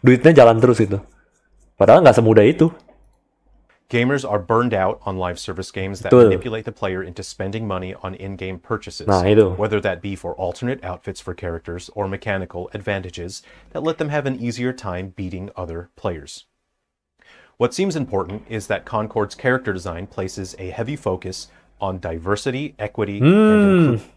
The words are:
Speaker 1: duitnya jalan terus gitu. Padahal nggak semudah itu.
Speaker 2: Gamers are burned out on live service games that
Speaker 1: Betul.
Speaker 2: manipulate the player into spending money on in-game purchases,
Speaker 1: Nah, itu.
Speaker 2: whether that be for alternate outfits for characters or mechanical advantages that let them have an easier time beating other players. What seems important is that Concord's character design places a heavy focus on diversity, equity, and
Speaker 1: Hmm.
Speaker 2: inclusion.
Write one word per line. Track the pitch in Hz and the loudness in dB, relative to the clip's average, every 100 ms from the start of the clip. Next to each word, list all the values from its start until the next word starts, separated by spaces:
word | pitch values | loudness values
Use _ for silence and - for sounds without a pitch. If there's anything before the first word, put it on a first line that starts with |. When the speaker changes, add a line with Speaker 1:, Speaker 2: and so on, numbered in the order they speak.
Speaker 1:
duitnya | 127 127 160 151 | 6 6 8 10
jalan | 117 113 | 8 8
terus | 127 117 | 4 4
gitu. | 104 101 - _ _ _ _ _ _ | 0 -2 -8 _ _ _ _ _ _
Padahal | _ 98 147 | _ 8 10
nggak | 156 | 8
semudah | 117 110 110 | 6 6 8
itu. | 107 - 165 - _ _ _ _ _ _ _ _ _ _ | 6 4 0 0 _ _ _ _ _ _ _ _ _ _
Speaker 2:
Gamers | _ 120 123 139 | _ -2 0 -2
are | 131 104 | -2 -4
burned | 92 113 123 | 0 0 2
out | 101 95 - | 0 0 -2
on | - 95 | -8 -4
live | 90 87 | -6 -6
service | - 92 92 | -10 -10 -10
games | 98 95 98 | -8 -8 -8
that | 98 | 4
Speaker 1:
Betul. | 123 113 | 6 6
Speaker 2:
manipulate | 92 120 110 | 4 -4 -10
the | 113 | -10
player | - 101 92 | -8 -6 -6
into | 90 85 | -10 -14
spending | 95 - 98 110 110 | -16 -10 -8 -8 -8
money | 92 92 - | -8 -8 -12
on | 95 92 | -14 -12
in-game | 98 95 95 92 | -14 -12 -12 -12
purchases, | _ 113 - - | _ -10 -8 -10
Speaker 1:
Nah, | - 95 | 0 2
itu. | 92 107 98 90 | 6 6 4 2
Speaker 2:
whether | 104 104 | -2 -2
that | 101 87 | -2 -6
be | 101 95 | -8 -10
for | 85 | -10
alternate | - 92 - 123 131 | -8 -8 -6 -8 -8
outfits | 92 87 - 92 | -10 -12 -12 -14
for | - 87 | -14 -10
characters | 87 82 - 87 - | -10 -10 -10 -14 -12
or | - 98 | -10 -8
mechanical | 98 110 98 90 90 92 | -8 -6 -6 -8 -12 -12
advantages | 107 98 98 92 - 87 - _ - _ - | -10 -8 -8 -8 -14 -14 -14 _ -20 _ -6
that | |
let | 156 160 | -6 -4
them | 151 | -4
have | 147 | -4
an | 139 131 | -4 -6
easier | 120 113 123 | -6 -4 -6
time | 127 101 90 95 | -6 -10 -8 -10
beating | 92 92 90 98 | -10 -10 -10 -12
other | - 87 82 85 | -12 -12 -12 -14
players. | _ 104 80 71 - _ _ _ _ _ _ _ _ _ _ _ _ | _ -8 -8 -14 -20 _ _ _ _ _ _ _ _ _ _ _ _
What | 123 - | -4 -2
seems | 196 | -4
important | 156 127 98 87 104 - | -4 -4 -4 -6 -10 -10
is | 113 - | -12 -6
that | 101 - | -8 -4
Concord's | 110 107 110 104 - | -6 -4 -4 -6 -4
character | 131 127 127 | -2 -2 -4
design | 92 90 85 98 | -8 -8 -12 -12
places | - 95 - 95 - | -10 -10 -10 -14 -12
a | 92 | -14
heavy | 90 117 147 | -10 -10 -6
focus | - 92 92 - - _ _ _ | -6 -6 -8 -14 -18 _ _ _
on | 98 92 | -8 -6
diversity, | 85 82 85 104 139 131 151 - | -10 -8 -4 -4 -4 -8 -10 -10
equity, | 107 - 101 101 | -10 -6 -6 0
and | 139 | 2
Speaker 1:
Hmm. | 202 214 214 202 | 4 4 4 4
Speaker 2:
inclusion. | 185 151 113 - | 4 2 0 -6